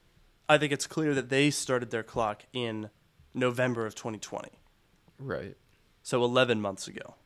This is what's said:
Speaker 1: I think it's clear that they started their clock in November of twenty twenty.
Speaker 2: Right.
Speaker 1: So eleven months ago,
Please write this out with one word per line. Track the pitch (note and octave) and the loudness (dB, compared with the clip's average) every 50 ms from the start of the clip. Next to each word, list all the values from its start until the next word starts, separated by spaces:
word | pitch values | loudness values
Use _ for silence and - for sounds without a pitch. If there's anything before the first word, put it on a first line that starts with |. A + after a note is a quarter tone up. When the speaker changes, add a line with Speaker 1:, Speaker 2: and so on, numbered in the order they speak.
| _ _ _ _ _ _ _ _ _ - | _ _ _ _ _ _ _ _ _ 4
Speaker 1:
I | D3+ D3 | 6 6
think | D3+ C#3+ | 6 2
it's | C#3+ C3+ - | 0 -2 -4
clear | - - E3 D#3+ D3+ C#3+ | -4 -2 0 0 2 2
that | C3+ B2 B2 | 0 0 2
they | C3+ C3+ C#3+ D3 | 2 4 4 4
started | C#3 - - - C3 B2 B2 A2 | 2 0 -2 0 0 0 0 -2
their | A#2+ A2+ | -4 -6
clock | A2 - - B2+ A2+ G#2 G#2 - - _ | -6 -4 -2 0 0 0 -2 -4 -12 _
in | - B2+ A#2+ A2+ A2 G#2+ G#2+ G#2+ - _ _ _ _ _ - _ | -6 -4 -4 -4 -4 -6 -8 -10 -14 _ _ _ _ _ -20 _
November | _ B2 B2+ B2+ A#2+ A#2+ B2+ B2+ B2 A#2 A2+ | _ -2 0 0 2 2 0 0 0 -2 -4
of | G#2+ - | -6 -6
twenty | - - A#2+ G#2+ G2+ | -8 -8 -8 -8 -8
twenty. | - - G2+ - - - - _ _ _ _ _ _ _ _ _ _ _ _ - | -10 -10 -10 -10 -10 -12 -18 _ _ _ _ _ _ _ _ _ _ _ _ -14
Speaker 2:
Right. | C#3 C3 F2 C2+ F#2 G2 - - _ _ _ _ _ _ _ _ | -8 -6 -6 -6 -6 -10 -14 -18 _ _ _ _ _ _ _ _
Speaker 1:
So | _ - C#3 B2 | _ -2 2 2
eleven | A#2+ A#2+ B2 B2 B2+ A#2+ A#2 G#2+ | 2 4 6 4 6 6 4 2
months | G#2 G2 G2 - - | 0 -2 -4 -6 -10
ago, | - F#2+ - - - - _ _ | -12 -12 -14 -14 -16 -18 _ _